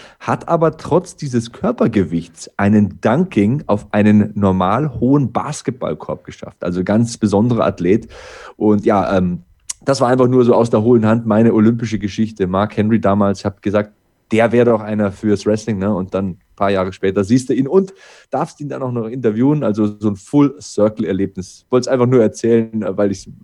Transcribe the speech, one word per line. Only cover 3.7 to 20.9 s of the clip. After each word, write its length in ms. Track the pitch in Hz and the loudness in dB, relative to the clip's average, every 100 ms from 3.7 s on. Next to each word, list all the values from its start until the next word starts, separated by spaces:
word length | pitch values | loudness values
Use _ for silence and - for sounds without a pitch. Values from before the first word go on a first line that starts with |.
| 104 - | -4 -2
einen 380 | 104 104 104 101 101 | 0 4 4 2 0
normal 600 | 98 92 92 113 151 113 | 0 2 0 0 -2 -2
hohen 320 | 120 143 127 | 2 2 0
Basketballkorb 960 | 107 139 151 - - 82 78 - 76 - | -4 -6 -8 -8 -6 -6 -8 -8 -12 -12
geschafft. 400 | - - - - | -18 -18 -10 -6
Also 180 | 90 | -4
ganz 340 | 92 107 117 - | 0 0 0 0
besonderer 460 | 104 101 120 117 | 0 2 2 2
Athlet. 460 | - - 87 110 - - - - - - | 0 0 0 0 -2 -20 -20 -20 -16 -2
Und 280 | 107 104 110 | 2 2 2
ja, 320 | 101 - 95 | 0 0 0
ähm, 260 | 90 87 - _ - - - | -2 -4 -12 _ -18 -8 -4
das 160 | 135 | 0
war 80 | 123 | 2
einfach 180 | 127 123 | 2 4
nur 160 | 127 | 4
so 100 | 117 | 4
aus 160 | 117 117 | 4 2
der 120 | 113 | 2
hohlen 240 | 113 120 107 | 4 4 4
Hand 200 | 117 117 | 0 2
meine 280 | 104 117 | 2 4
olympische 440 | 107 107 117 117 107 | 4 2 2 -4 -6
Geschichte. 460 | 98 - 110 - 92 | -6 -4 -4 -2 -2
Mark 280 | 92 107 - | -2 -2 -2
Henry 240 | 104 113 | 0 0
damals, 400 | 98 101 101 98 | 2 2 0 -2
ich 60 | 104 | -6
hab 160 | - | -6
gesagt, 300 | 104 104 107 _ _ _ - | -2 -2 -2 _ _ _ -4
der 200 | 110 113 | 0 2
wäre 140 | 120 120 | 4 4
doch 160 | 110 | 2
einer 300 | 107 107 101 | -2 -2 -2
fürs 340 | 95 107 101 104 | -2 -2 0 0
Wrestling, 320 | 107 - 98 | -2 -2 -4
ne? 160 | 98 | -2
Und 220 | 92 92 95 | -4 -4 -4
dann 140 | 98 | -4
ein 100 | 82 _ - | -8 _ -4
paar 160 | 101 | -2
Jahre 200 | 98 92 | -2 -4
später 300 | - 98 98 | -4 -2 -2
siehst 260 | 98 127 - | 0 0 0
du 40 | |
ihn 140 | 127 135 | -2 0
und 260 | 190 190 - - - _ | 0 0 -8 -20 -20 _
darfst 280 | 135 160 - | -6 -6 -10
ihn 80 | 143 | -12
dann 120 | 131 | -8
auch 100 | 131 | -6
noch 140 | 120 110 | -6 -6
interviewen. 580 | 131 117 107 135 151 | -4 -2 2 2 2
Also 220 | 117 104 104 104 | 0 0 -2 -2
so 80 | 107 | -4
ein 60 | 98 | -4
Full-Circle-Erlebnis. 1500 | - 147 143 - - - 107 | -2 2 2 0 -8 0 0